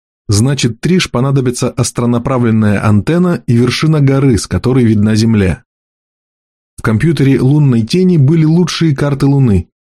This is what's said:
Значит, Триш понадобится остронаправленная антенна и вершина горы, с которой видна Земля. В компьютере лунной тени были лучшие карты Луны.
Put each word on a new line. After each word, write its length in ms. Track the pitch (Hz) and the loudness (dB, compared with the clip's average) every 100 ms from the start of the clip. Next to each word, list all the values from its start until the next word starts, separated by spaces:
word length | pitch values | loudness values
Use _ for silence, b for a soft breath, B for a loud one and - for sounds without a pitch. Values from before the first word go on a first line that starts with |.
| _ _ - | _ _ -4
Значит, 520 | 101 127 139 123 107 | -2 0 -2 -4 -4
Триш 300 | 160 180 - | -2 0 -2
понадобится 640 | 120 139 139 127 123 123 | -2 -2 -2 -2 -4 -4
остронаправленная 1120 | - 117 - 120 120 120 131 120 110 107 101 110 | -4 -6 -4 -2 -2 -2 -2 0 2 0 0 0
антенна 580 | 104 98 170 180 170 - | 0 0 0 0 -2 -2
и 60 | |
вершина 460 | 120 120 120 156 156 | 0 0 -2 0 0
горы, 360 | 135 135 139 110 | 2 2 0 0
с 80 | - | -2
которой 400 | 92 123 127 117 | -4 -2 0 2
видна 300 | 107 107 107 | 2 0 0
Земля. 480 | 113 110 92 71 _ _ _ _ _ _ _ _ _ _ _ - | 0 0 0 -4 _ _ _ _ _ _ _ _ _ _ _ -10
В 20 | |
компьютере 600 | - 110 160 147 135 135 | -4 0 0 0 0 2
лунной 400 | 127 151 143 117 | 2 2 2 0
тени 340 | 110 175 185 170 | 0 0 2 2
были 300 | 131 170 151 | 2 2 2
лучшие 500 | 170 175 - 165 139 | 2 0 -2 -2 -2
карты 300 | 143 139 139 | -4 -2 0
Луны. 420 | 139 127 95 - _ | 2 2 0 -4 _